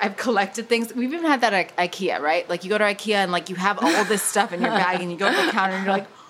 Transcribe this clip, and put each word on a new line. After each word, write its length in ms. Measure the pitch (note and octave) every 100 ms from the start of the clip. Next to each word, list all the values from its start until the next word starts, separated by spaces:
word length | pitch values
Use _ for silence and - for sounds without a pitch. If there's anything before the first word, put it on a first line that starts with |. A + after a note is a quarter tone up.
I've 120 | G3+ G3+
collected 520 | B3+ G#3+ G3 G#3+ A3+
things. 240 | A#3 A3+
We've 200 | B3 B3+
even 100 | E4
had 160 | E4 C4+
that 100 | A#3
at 240 | G3 E3+ -
ikea, 440 | F3+ - F#3 F#2+
right? 280 | D3 E3+ E3+
Like, 160 | F3
you 60 | F3+
go 80 | G#3
to 60 |
ikea 300 | G#3 G3+ G#3+
and, 160 | G#3 F#3+
like, 180 | F3 F3
you 60 | F3+
have 220 | F#3+ G3
all 220 | B3+ E4 F#3+
this 160 | G#3
stuff 300 | - G3+ G#3
in 80 | F3
your 100 | -
bag 300 | G#3 F3+ F3+
and 100 | F3
you 40 | E3+
go 140 | G3
to 160 | F#4+ F4
the 60 |
counter 240 | A3 F#3+ F#3+
and 80 | F#3+
you're 80 |
like, 140 | G3 G3 - -